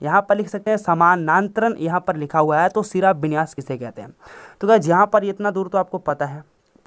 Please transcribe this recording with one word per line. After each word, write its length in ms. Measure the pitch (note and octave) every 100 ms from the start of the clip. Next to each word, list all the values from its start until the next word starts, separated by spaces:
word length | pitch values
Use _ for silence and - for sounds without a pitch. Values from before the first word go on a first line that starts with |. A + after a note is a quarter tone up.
यहाँ 180 | C#3+ G3
पर 140 | G3+ G3+
लिख 120 | -
सकते 220 | G3+ G#3+
हैं 80 | G#3
समानांतरण, 1000 | G3 E3+ E3+ F3+ D#3 F3 G3+ A3 A3+ -
यहाँ 220 | E3 F3
पर 160 | F3+ D#3
लिखा 220 | D3 D#3+
हुआ 220 | D#3 D3+
है। 80 | F3+
तो 140 | G#3+
सिरा 260 | G#3 F#3 F#3+
विन्यास 420 | D3+ D#3 D3+ D#3+
किसे 220 | - C3 B2
कहते 240 | A#2+ -
हैं? 120 | G#2 - - - - -
तो 80 | G3+
गाइस, 200 | A3 D#3
यहाँ 180 | F3 G3+
पर 180 | G#3
इतना 260 | G3 G3 G#3
दूर 180 | F#3+ F3+
तो 100 | F#3+
आपको 200 | F#3 -
पता 260 | - C#3+ C#3+
है, 160 | D3 - _ _ _